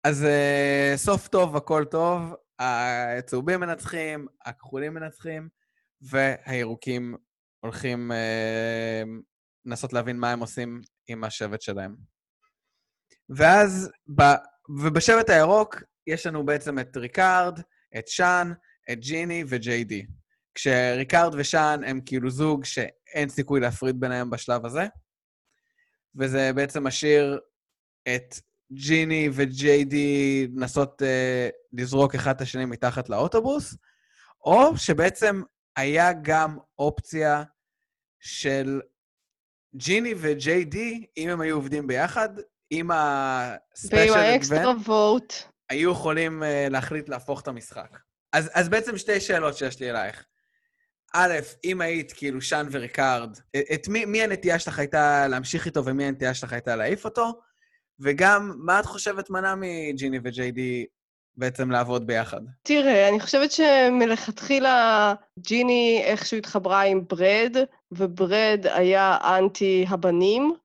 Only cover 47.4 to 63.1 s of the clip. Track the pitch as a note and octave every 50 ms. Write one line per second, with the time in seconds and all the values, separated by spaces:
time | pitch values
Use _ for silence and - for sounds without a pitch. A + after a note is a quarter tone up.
47.4 | - C#3+ B2 A#2 - - - A2+ - - _ - _ _ _ _ _ _ - D#3+
48.4 | D#3+ E3 - E3+ F3+ E3+ G3+ A3 A3+ A#3+ A3 F#3+ - - G#3 G3 G3 - F#3+ E3+
49.4 | D#3 D3 C#3 - C3+ C3 B2+ - C3 B2 A#2 A2 F#2+ G2+ A2 - - _ _ _
50.4 | _ _ _ _ _ _ _ _ _ _ _ _ _ _ - E3+ F3+ F3+ E3+ D3+
51.4 | D3 - - _ - F3+ F#3 F#3 E3+ E3 E3+ E3 D3 - - - D3 C#3+ C3 C3
52.4 | C3 - D#3+ D3+ D3 C#3+ C#3 C#3 A#2+ - - - C#3 C3 B2+ A#2+ A#2 A2+ G#2 -
53.4 | _ _ - C#3 C#3+ - D3+ D#3 - F#3+ G#3 A3+ A3 G3+ G#3 A3 A3 G#3+ G3 F#3
54.4 | - F3 E3+ E3+ - E3 - D3+ C#3+ C#3+ D3+ D3+ D3 D3 D3 C#3+ C#3 C3+ C3 B2+
55.4 | C3 - - E3 - E3+ - D#3 C3 C3 C3+ C#3 C#3 C#3 C3+ C3 C3 B2+ B2+ -
56.4 | - A#2+ B2 A#2+ - B2+ A#2 A2+ A2 B2+ F#3+ G#3 - A3 G#3+ A#3+ A#3 A#3 A#3 -
57.4 | _ _ _ _ _ _ _ _ _ _ _ _ C3+ C#3 C#3+ C#3+ F#3 G3 G#3 G3+
58.4 | G#3 G3+ E3+ B2 D#3 E3+ F3+ G3+ G#3 - - G3+ - G#3 G3+ G3 F#3+ - F#3+ F#3
59.4 | F#3+ F#3+ F#3+ F#3+ F#3+ F3+ E3+ E3 D#3 D3+ C#3 C3 C#3 C3+ C3 B2+ A#2 B2+ A#2 B2+
60.4 | B2+ B2 A#2 B2 B2+ B2+ B2 B2 A#2 - _ _ _ _ _ _ _ _ _ -
61.4 | B2+ C3 B2+ C3 C3 B2+ B2+ A#2+ B2 A#2+ B2 A#2+ A2+ A2+ A#2 A2+ A2+ - - G2+
62.4 | G#2+ B2+ - _ _ - D4 D4 C#4 C4+ A#3+ G3 G3 G3+